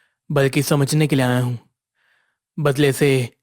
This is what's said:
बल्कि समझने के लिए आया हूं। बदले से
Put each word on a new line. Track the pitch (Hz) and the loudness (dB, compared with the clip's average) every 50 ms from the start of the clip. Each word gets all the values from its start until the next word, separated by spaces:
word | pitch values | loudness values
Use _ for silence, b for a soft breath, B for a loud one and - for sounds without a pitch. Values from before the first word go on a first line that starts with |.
| _ _ _ _ _ - | _ _ _ _ _ -4
बल्कि | 151 143 135 135 135 147 135 | -2 0 0 0 0 -2 -2
समझने | - 165 143 139 131 151 151 156 | 0 0 0 0 0 0 0 0
के | 143 151 | 2 0
लिए | 135 127 | 0 0
आया | 123 123 127 | 0 0 0
हूं। | 127 123 123 117 _ _ _ _ _ _ _ _ _ _ _ _ _ _ _ _ _ _ - - | -2 -2 -6 -8 _ _ _ _ _ _ _ _ _ _ _ _ _ _ _ _ _ _ -8 -4
बदले | 147 147 135 131 151 139 131 | -2 -2 0 2 2 0 2
से | - 151 143 135 131 127 117 _ _ | 2 0 2 2 0 -2 -4 _ _